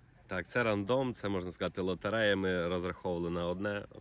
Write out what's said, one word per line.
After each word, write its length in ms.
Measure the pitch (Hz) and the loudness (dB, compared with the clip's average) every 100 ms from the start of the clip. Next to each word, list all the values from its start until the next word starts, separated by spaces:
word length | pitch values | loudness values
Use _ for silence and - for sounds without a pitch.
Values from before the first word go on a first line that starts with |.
| - - - | -20 -20 -8
Так, 200 | 92 - | -6 -2
це 160 | 123 | 0
рандом, 500 | 113 104 101 127 131 | 2 2 2 2 0
це, 160 | 117 104 | -2 -2
можна 220 | 98 90 | -2 -4
сказати, 300 | - 90 98 | -4 -4 -2
лотерея. 540 | 92 90 104 110 107 98 | -2 0 0 2 4 4
Ми 320 | 95 90 87 | 2 2 2
розраховували 640 | 90 90 87 92 87 85 | 0 -2 -4 -2 -2 0
на 180 | 87 87 | -2 -2
одне, 380 | 90 104 104 - - | -2 -2 -4 -8 -16